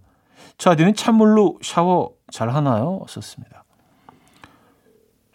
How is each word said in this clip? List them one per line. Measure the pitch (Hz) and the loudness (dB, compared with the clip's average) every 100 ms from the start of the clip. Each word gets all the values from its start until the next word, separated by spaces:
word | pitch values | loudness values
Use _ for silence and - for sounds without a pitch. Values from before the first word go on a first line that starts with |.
| _ _ _ _ - - | _ _ _ _ -20 -4
차디는 | 190 160 170 | 0 2 2
찬물로 | 214 - 226 214 214 196 - | 0 0 2 4 4 2 0
샤워 | - - 175 180 120 _ _ | -8 -2 0 0 -2 _ _
잘하나요? | - 117 139 143 110 143 95 - | -8 -4 -2 -2 -2 -4 -8 -12
썼습니다. | - - - - - _ _ _ _ _ _ _ _ - _ _ _ _ _ _ _ _ | -16 -18 -18 -20 -20 _ _ _ _ _ _ _ _ -20 _ _ _ _ _ _ _ _